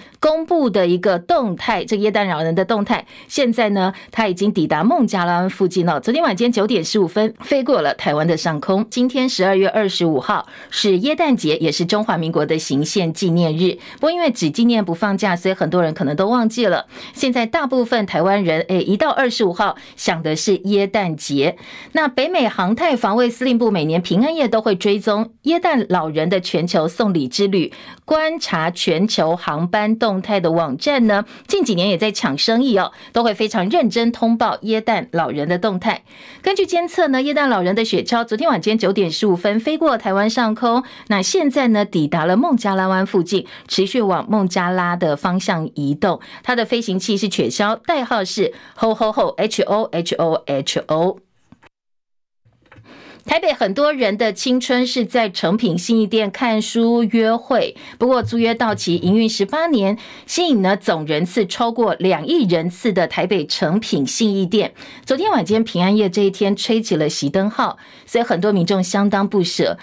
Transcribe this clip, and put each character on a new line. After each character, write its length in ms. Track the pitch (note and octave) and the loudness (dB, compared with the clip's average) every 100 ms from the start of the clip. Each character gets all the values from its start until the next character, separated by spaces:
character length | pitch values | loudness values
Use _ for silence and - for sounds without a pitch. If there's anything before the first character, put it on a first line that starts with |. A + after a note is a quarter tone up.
| - - | -6 -2
公 260 | D#4 D#4 D#4+ | 0 0 0
布 240 | E4+ B3 | 2 2
的 160 | F#3+ F3 | 2 2
一 120 | F3+ | 2
个 200 | G3 F3 | 2 0
动 380 | F3 E4+ A3+ E3+ | 2 0 0 -4
态， 300 | - G3 - | -2 -2 -2
这 100 | G#3 | 0
个 80 | |
耶 80 | G#3 | 0
诞 160 | G#3 G3 | 0 0
老 160 | D#3 | 0
人 100 | E3 | 0
的 120 | E3+ F#3 | 0 0
动 180 | G#3+ | -2
态， 220 | G#3 G3+ - - - | 0 -4 -4 -20 -8
现 220 | - B3 | -2 0
在 180 | A#3 G#3+ | 2 0
呢， 240 | G3 F#3 - - | 2 0 -4 -10
他 160 | - G#3+ | -2 -2
已 60 | |
经 180 | F3+ G3+ | 0 0
抵 140 | G3+ D#3 | 0 0
达 160 | D#3 | 2
孟 240 | G#3 E4+ A3 | 2 2 2
加 160 | F#3+ | 0
拉 160 | F3 F3 | 0 0
湾 100 | F#3 | -2
附 160 | - F#3 | 0 0
近 200 | F#3 E3+ | 2 0
了。 80 | D3+ | 0
昨 80 | - | 0
天 120 | D4 | 0
晚 120 | D#4 F#3 | 0 2
间 160 | A#3+ | 0
九 140 | A3+ G3+ | 2 2
点 180 | G#3 | 0
十 160 | D#3+ G#3+ | 0 0
五 80 | E3 | 2
分 280 | G#3+ A3 - | 2 0 -2
飞 220 | - C#4 | 0 0
过 200 | C4 A3+ | 2 2
了 100 | C#3+ | 2
台 220 | - E3+ D3 | 0 -2 0
湾 100 | E3 | 2
的 100 | D#3 | 0
上 240 | E3+ D3+ | 0 -4
空。 240 | - F#3+ G#3+ | 0 0 0
今 180 | B3 B3 | -2 0
天 220 | B3+ B3+ | 0 -2
十 160 | - F#3+ | 0 2
二 100 | F#3+ | 4
月 140 | F#3+ | 2
二 180 | A3 G3 | 2 -2
十 200 | - E3+ | 0 0
五 120 | C3+ | 0
号 280 | - F#3 - - - | 0 -4 -4 -18 -12
是 260 | - G#3 F#3 | -2 0 2
耶 180 | C4+ D#4 | 0 0
诞 220 | D#4 A#3+ | 2 2
节， 180 | D3+ D3+ | 0 0
也 140 | D#3+ | 0
是 140 | D3+ F3 | 0 0
中 180 | G#3+ | 0
华 140 | A3 E3+ | 0 -2
民 140 | D#3+ | 0
国 120 | D#3+ | 0
的 140 | D3+ D#3 | 0 -2
行 260 | - C#3 | 0 -2
宪 300 | D#3 G3+ E3 | 0 0 -2
纪 160 | D#3 F#3 | 0 0
念 260 | E3+ E3 D#3 | 2 2 2
日。 220 | F3+ - - | 0 -2 -12
不 80 | - | -2
过 100 | D#4 | -2
因 80 | F4 | 2
为 120 | D#4+ | 0
只 180 | - D#3+ | 0 -2
纪 160 | A3+ A#3 | 2 2
念 180 | A3+ | 2
不 80 | F3 | 0
放 240 | E3+ G#3 G3 | -2 -2 0
假， 200 | G3+ F3 | 0 0
所 160 | F#3+ | -2
以 20 | |
很 160 | F#3+ E3 | -2 0
多 140 | F3+ | 2
人 100 | E3 | 0
可 100 | D#3+ | 0
能 120 | C#3 D3 | -2 0
都 120 | G3 | 2
忘 220 | B3 A3 | 2 0
记 160 | A#3 G#3+ | 0 0
了。 220 | E3 - - - | 0 -4 -16 -16
现 180 | - C4 | -4 -2
在 140 | B3 A3+ | 0 0
大 220 | C4 C4+ | -2 0
部 180 | C4 A#3 | 0 0
分 220 | A#3+ G3 | 0 0
台 160 | D#3 | 0
湾 200 | F#3 G3+ | 2 2
人， 220 | E3+ D#3+ - | 2 0 0
哎， 80 | F#3 | -2
一 200 | - G3+ | 0 0
到 140 | D#4 | 2
二 180 | - B3+ | 2 0
十 160 | A3+ G3 | 0 -2
五 80 | |
号 240 | F3+ G3+ - - - | 0 -2 -2 -14 -8
想 280 | - E3 | -4 -2
的 120 | D#3 D#3 | -2 -2
是 220 | A3 F3+ | 0 0
耶 240 | G3 G3+ G3 | 2 0 0
诞 280 | G#3+ F3+ D3+ | -2 -2 -6
节。 420 | - C#3 D3 - - - - | -4 0 0 -2 -16 -20 -6
那 160 | D#4+ D4+ | -2 -2
北 200 | C4+ D#4 | 0 0
美 200 | F4+ A3+ | 0 0
航 260 | - F3+ | 0 -2
太 220 | A#3 E4+ B3 | 0 0 0
防 200 | G3+ A3+ | 0 2
卫 140 | A#3+ | 0
司 160 | A#3 C4 | 0 0
令 140 | A#3 | 2
部 100 | A#3 | 2
每 160 | F#3+ D3+ | 0 0
年 160 | E3+ | -2
平 220 | F3 F3+ | 0 0
安 120 | D4 E4 | 2 0
夜 120 | A#3+ | 0
都 120 | A3 | 0
会 140 | A3 | 0
追 260 | F#3 G#3 G3+ | 0 0 0
踪 340 | A3 G#3 A3+ _ | 0 -2 -4 _
耶 160 | C#4+ E4+ | -2 0
诞 260 | F4 C4+ G3 | 2 0 0
老 200 | F3+ D#3 | 0 0
人 180 | D#3 D#3+ | 0 0
的 120 | C#4+ | 0
全 260 | C#4 E3 E3+ | 0 -2 0
球 220 | F3+ D#3+ | 0 0
送 260 | - G#3 | 0 0
礼 140 | E3+ B2+ | 0 -2
之 180 | F3+ G3+ | 0 0
旅， 260 | F#3+ D3 - - - | 2 -2 -6 -20 -18
观 360 | - D#4 D#4 D#4+ | -2 0 0 -4
察 320 | - E3+ E3 | -4 -2 -2
全 360 | F3 - D3 G#3+ | -2 -2 0 0
球 280 | - D#3+ F3 | 0 0 0
航 320 | - D3+ F3 | -2 -4 -2
班 280 | G#3+ G#3+ A3+ | 0 0 0
动 240 | A3+ F#3+ | 0 -2
态 200 | F#3 G3+ | -2 0
的 120 | E3+ | 2
网 240 | E3+ D#3 B2+ | 0 0 -2
站 300 | D4 C4+ A3+ | 0 2 4
呢， 180 | G3+ A3+ - - | 2 -2 -12 -2
近 180 | G4+ | 0
几 120 | A#3 F3 | 2 2
年 120 | G3 | 2
也 80 | E3+ | 2
在 160 | G#3+ | -2
抢 240 | G3+ - C#3+ | -2 -4 -2
生 280 | - A#3 | 0 2
意 120 | C4+ G3 | 2 2
哦， 120 | E3+ - - | 0 -6 -4
都 120 | A#3 | 0
会 80 | A#3 | 0
非 160 | G3 G#3+ | 0 -2
常 220 | G#3 F#3 | 0 0
认 180 | F4 A#3 | 2 2
真 240 | A#3 A#3 | 2 0
通 240 | A#3 A3+ A#3 | 0 0 2
报 220 | A3 - | 0 -2
耶 180 | G#3 A3 | -2 -2
诞 260 | A3 G3+ B2 | 0 -2 -2
老 180 | E3 D3 | -2 -2
人 180 | C#3+ D3+ | -2 -2
的 120 | F3 | 0
动 200 | G#3+ F#3 | 0 -2
态。 40 | A3 E3+ _ - - - | -2 -4 _ -20 -20 -4
根 140 | F#4 G4+ | -2 0
据 100 | F#4+ | 2
监 220 | E4+ E4+ | 0 0
测 220 | F4+ D4+ | 0 2
呢， 120 | C4 | 2
耶 120 | C#4 | 0
诞 160 | D4 C#4 | 0 2
老 120 | G3+ | 2
人 140 | F3+ G3+ | 2 0
的 80 | |
雪 180 | A3+ F3+ | 0 0
橇 220 | - A#3 | 0 -2
昨 140 | A#3 G#3+ | -2 0
天 120 | D#4+ | 0
晚 120 | G3+ | 0
间 160 | G#3 A3 | 0 2
九 160 | G3 | 2
点 180 | G3+ F3 | 2 0
十 160 | - G#3 | 0 0
五 80 | F3 | 2
分 240 | G3+ G#3+ | 0 0
飞 180 | C4 D#4 | -2 0
过 200 | D#4+ A3+ | 0 0
台 160 | G3+ | 0
湾 160 | G3 G#3+ | 0 0
上 260 | B3+ A3 A3 | 0 -2 0
空， 260 | A#3+ A#3+ - - - | 0 0 -2 -14 -4
那 120 | G3+ | -2
现 300 | F#3+ F#4+ C#4+ | 0 0 2
在 160 | C#4 B3 | 2 2
呢， 160 | G#3 | 2
抵 240 | G3+ F3 D3 | 2 0 0
达 160 | E3+ | 0
了 140 | E3 G3 | 2 2
孟 180 | E4+ A#3+ | 2 0
加 180 | G3+ | 0
拉 140 | F#3+ F#3+ | 0 0
湾 180 | F#3+ G3 | 0 2
附 160 | G3 | 0
近， 240 | F3 F#3+ - - - | 0 -2 -4 -18 -6
持 180 | - F#3+ | -2 0
续 160 | B3 | 0
往 240 | G3+ E3+ - | 0 0 0
孟 180 | G#3+ F#3+ | 0 0
加 220 | F#3+ F3 | 0 -2
拉 260 | F#3 F3 F3 | 0 -2 0
的 220 | E3 C#3+ | -2 0
方 200 | F#3 F#3 | -2 -2
向 320 | - E3+ D#3 - | -2 -2 -4 -4
移 180 | C#3+ | -4
动。 280 | C#3+ G#3 D3 - - | 0 0 -2 -8 -12
它 140 | - A#3+ | -4 -2
的 80 | |
飞 160 | A3+ A#3+ | 0 -2
行 180 | A3+ F#3 | -2 -4
器 200 | G#3 G3+ | -2 -2
是 120 | G#3 | -2
雪 200 | - A#2+ | 0 -2
橇， 280 | - G3+ A3 - | 0 -2 -2 -2
代 200 | D#4 A#3+ | -2 0
号 180 | A#3 | -2
是 300 | F#3 - F3+ - - - | -2 -2 -2 -4 -18 -2
Ho 160 | A3+ A3 | -2 2
Ho 160 | A3 | 0
Ho，H 520 | G#3+ F3+ - A3 - | 2 0 0 -2 0
O 200 | - G3+ - | 0 0 0
H 240 | E3+ E3+ - | -4 -4 0
O 280 | E3 D#3+ - | 0 0 -2
H 340 | C#3 - D#3+ - | -4 -2 -6 -2
O。 300 | D#3 F3+ - _ _ _ - - _ _ _ _ _ _ _ _ _ _ - - - - - - | 0 0 -2 _ _ _ -20 -20 _ _ _ _ _ _ _ _ _ _ -20 -20 -20 -20 -18 -2
台 140 | D#4+ | 0
北 140 | E4+ | 2
很 200 | B3+ D4+ | 0 0
多 200 | A3+ D4 | 2 2
人 240 | C#4 G#3+ G#3 | 2 0 0
的 160 | A3+ | -2
青 260 | - B3+ B3 | -2 0 0
春 260 | B3 B3 B3 | 2 0 0
是 200 | B3 A3 | -2 0
在 240 | B3 G#3+ | 0 0
诚 260 | - E3 G#3+ | 0 0 0
品 220 | G#3+ E3+ | 0 -2
信 240 | - A3+ | 0 2
义 40 | G#3 | 2
店 240 | A3 G3+ | 0 -2
看 320 | - B3 A3 | -2 0 0
书、 440 | A3 A#3 A3+ A#3 A3+ | 0 0 2 2 2
约 280 | A#3 A3 | 2 2
会。 400 | A#3 - A#3 E3 - - - | 0 0 0 0 -6 -18 -2
不 80 | B3 | 2
过 160 | B3+ | 2
租 160 | G#3+ A#3 | 0 0
约 160 | A3+ | 0
到 220 | A#3 A3+ G#3 | 0 -2 -2
期， 220 | - E3+ | -2 0
营 180 | F3+ A3 | 2 2
运 140 | A3 | 2
十 160 | A3 G3 | 0 -2
八 220 | D4+ E4+ | 0 0
年， 300 | B3 G3 G#3+ - - - | 2 0 -2 -8 -20 -8
吸 200 | - F4 | -2 2
引 160 | A#3 | 2
了 140 | F#3 G3 | 2 0
总 300 | - E3 D3+ | 0 -2 0
人 200 | D3+ F3 | -2 0
次 200 | A#3+ F#3 | -2 -2
超 260 | - A#3 | -2 -2
过 220 | A3+ G#3+ | 0 0
两 340 | D#3 F#3 D#3 G#3 | 0 0 0 0
亿 180 | E4 G3 | 0 2
人 240 | E3+ E3+ | 0 -2
次 220 | - A3+ | -4 -2
的 160 | F#3 D#3+ | 0 0
台 180 | - F3+ | -2 -2
北 200 | G3 D3 | -2 -2
诚 340 | - D#3+ G3+ | -2 0 0
品 260 | - D#3+ C3 | 0 -2 -2
信 300 | - G#3+ G3 | 0 0 0
义 100 | F3+ | 0
店。 280 | G#3 D#3 - - - - | 0 -2 -8 -20 -16 -4
昨 100 | C#4 | 0
天 160 | G#4+ | 2
晚 140 | D4+ E3+ | 0 2
间 180 | A3 | 0
平 180 | A3 F3 | 0 0
安 140 | F#3 G#3+ | 2 2
夜 140 | G3 | 2
这 140 | G#3 | 2
一 60 | G3 | 0
天 240 | F#3 G3+ | 2 -2
吹 280 | G3+ - A3 | 0 0 0
起 160 | A3 D#3+ | 0 0
了 120 | D3+ | 0
熄 220 | - C#3+ | -2 -2
灯 180 | F#3+ G3+ | 0 -2
号， 280 | A#3+ A3 - - - - | -2 -4 -4 -18 -20 -4
所 140 | A#3 | -2
以 40 | |
很 180 | A#3 F3+ | 0 0
多 100 | G#3 | 2
民 140 | G3 E3+ | 2 2
众 180 | G3 | 0
相 260 | F3+ G3+ G3+ | 0 0 2
当 160 | G3 G3 | 2 0
不 160 | G3+ | 0
舍。 360 | F3 - C#3 - | 0 0 -2 -2